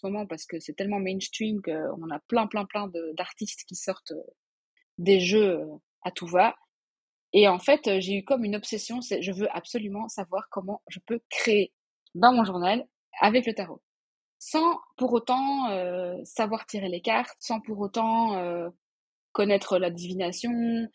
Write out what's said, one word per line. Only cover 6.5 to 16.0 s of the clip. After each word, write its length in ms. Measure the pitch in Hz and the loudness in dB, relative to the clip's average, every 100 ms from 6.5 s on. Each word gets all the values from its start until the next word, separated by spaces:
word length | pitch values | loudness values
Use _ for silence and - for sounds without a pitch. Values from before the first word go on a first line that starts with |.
| - _ _ _ _ _ _ _ | 2 _ _ _ _ _ _ _
Et 160 | 190 202 | 6 8
en 100 | 180 | 6
fait, 300 | - 294 247 | 4 4 4
euh, 100 | 190 | 0
j'ai 160 | 180 | 0
eu 80 | 202 | -4
comme 220 | 196 262 | 0 0
une 100 | 214 | 0
obsession, 460 | 208 208 214 - 240 | -4 -4 -8 -6 -10
c'est, 220 | 240 202 | -6 -4
je 100 | 180 | -4
veux 160 | 185 208 | -4 -4
absolument 560 | 170 - 240 208 202 220 | -4 -6 -6 -6 -8 -10
savoir 400 | - 185 190 220 | -10 -6 -6 -6
comment 340 | - 190 208 - | -10 -8 -10 -12
je 140 | - | -18
peux 140 | - 233 - | -6 -8 -6
créer 420 | - - 208 185 _ _ _ _ | -4 2 2 2 _ _ _ _
dans 180 | 175 233 | 4 6
mon 120 | 254 | 6
journal 420 | 208 180 175 226 - _ _ - | 2 2 0 0 -4 _ _ 2
avec 240 | 208 233 240 | 4 4 0
le 80 | |
tarot. 280 | 214 180 147 _ _ _ _ _ _ | -4 -8 -10 _ _ _ _ _ _
Sans 400 | - - - - - - | -4 2 2 2 -6 -2
pour 160 | 254 | 2
autant, 560 | 233 233 254 269 277 233 | 2 2 0 2 0 0
euh, 460 | 196 180 180 | 0 -2 -4